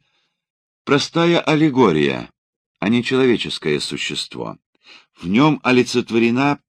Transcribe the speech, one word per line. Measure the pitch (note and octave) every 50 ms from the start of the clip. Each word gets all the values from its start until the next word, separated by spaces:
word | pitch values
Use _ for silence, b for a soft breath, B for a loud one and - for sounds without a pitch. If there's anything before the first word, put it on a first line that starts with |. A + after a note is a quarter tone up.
| _ _ _ _ _ _ _ _ _ _ _ _ _ _ _ _ _
простая | - C3+ C#3+ - - - E3 E3+ E3+ E3+ E3
аллегория, | - - D#3 D3+ D#3 D#3 B2+ B2+ B2+ G2+ D#2+ D#2 D2 C#2 C2 B1 A#1 - _ _ _ _ _ _ _ _ _ _
а | - G2
не | A2+ A#2+ A#2
человеческое | - C3 B2+ C3 B2+ A2+ F#2 - D#2+ - - - D#2+ D2+ C#2
существо. | - - - C#2 - - D#2 C#2 - - - B1+ A#1+ A1+ G1+ - _ _ _ b b b b b b b b
В | _ -
нём | E2+ F#2+ A2+ C#3+ D#3 D3+ - -
олицетворена | A#2+ B2+ B2 B2 A#2+ - B2 A#2 - G#2+ A#2 A#2 A#2 A#2 B2+ C3+ C#3+ C#3+ - _